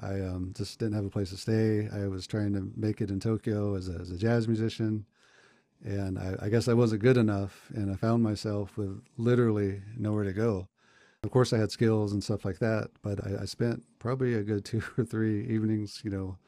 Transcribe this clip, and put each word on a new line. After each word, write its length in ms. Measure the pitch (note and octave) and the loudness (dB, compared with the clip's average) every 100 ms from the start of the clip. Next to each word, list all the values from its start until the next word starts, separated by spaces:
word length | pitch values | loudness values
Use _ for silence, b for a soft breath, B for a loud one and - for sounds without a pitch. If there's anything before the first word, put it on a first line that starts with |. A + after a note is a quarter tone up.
I, 200 | G2+ G2 | -6 -4
um, 320 | F#2 F2+ F2+ F#2+ | -4 -4 -6 -6
just 240 | G2+ - | -8 -4
didn't 140 | A2+ G#2+ | -2 -2
have 100 | G2 | -2
a 40 | |
place 220 | G#2 F#2+ | -4 -4
to 60 | G2 | -4
stay. 520 | - A2 A2 G#2+ G#2+ | 0 2 4 2 -2
I 160 | G#2 G2+ | -4 -4
was 200 | F#2+ - | -4 -4
trying 260 | A2 G2+ | -2 0
to 180 | G2 G2 A2 | -2 -4 -4
make 260 | G#2+ - | -2 -2
it 80 | G2+ | -2
in 80 | G2 | -2
Tokyo 560 | A2+ A2 A2+ G#2 G#2 F#2+ | 0 -2 -2 -2 0 -2
as 140 | F#2 | -4
a, 40 | F2 | -8
as 120 | F2+ | -8
a 60 | F2+ | -2
jazz 300 | A2+ A#2 A2+ | 2 2 2
musician, 580 | A2 A2 - A2 G#2+ G#2 b b b b b b _ | 0 0 -2 -2 -2 -6 b b b b b b _
and 360 | A2 G2 F#2+ F#2+ | -6 -4 -4 -4
I, 180 | F#2 F#2+ | -4 -4
I 60 | G#2 | 2
guess 180 | A#2 A#2+ | 2 4
I 60 | |
wasn't 300 | A#2 A#2+ G#2+ | 4 4 4
good 140 | A#2+ B2 | 6 6
enough, 540 | G#2+ G2+ G2+ - - A2+ | 6 2 -2 -8 -10 -6
and 160 | G2 | -4
I 40 | F#2+ | 0
found 280 | A2+ A#2 | 2 4
myself 540 | G#2+ G#2 A2 G#2 G2 - | 2 0 -2 -4 -4 -6
with 240 | G2 G2 - - | -6 -6 -12 -2
literally 640 | A#2 B2 A#2 G#2 G2 G2 G2+ A#2 | 2 4 4 4 2 -2 -8 -4
nowhere 280 | G#2+ G#2+ G2+ | -2 0 0
to 80 | |
go. 360 | F#2+ A#2 F#2+ G2 b b b b b | 0 0 0 -4 b b b b b
Of 80 | G#2 | 0
course, 220 | B2+ A#2+ | 2 4
I 60 | A2+ | 4
had 120 | G#2+ | 0
skills 420 | - A2+ G#2+ G#2 | 2 4 4 2
and 100 | G2+ | 0
stuff 220 | - G2+ G2 | -2 -2 -4
like 140 | F#2 | -2
that, 320 | A2+ A2 - - | 0 0 -4 -8
but 220 | G#2 G2+ G2+ | -6 -4 -4
I, 180 | G2+ | -4
I 20 | G2+ | -6
spent 400 | - A#2+ - - - | -2 -2 -2 -8 -8
probably 360 | A#2+ C3 B2+ A2+ | -4 0 0 0
a 80 | |
good 220 | G#2 G#2 - | 0 -2 -2
<laughs> 0 | |
two 180 | A2 - - | -4 -2 -2
or 80 | A2+ | 0
three 420 | A2 A2 G#2 G#2+ | 2 2 0 0
evenings, 540 | A2 G#2+ G#2+ G2+ - | 0 2 0 -2 -8
you 80 | G#2+ | -6
know, 260 | G2 F#2+ F#2 | -4 -6 -8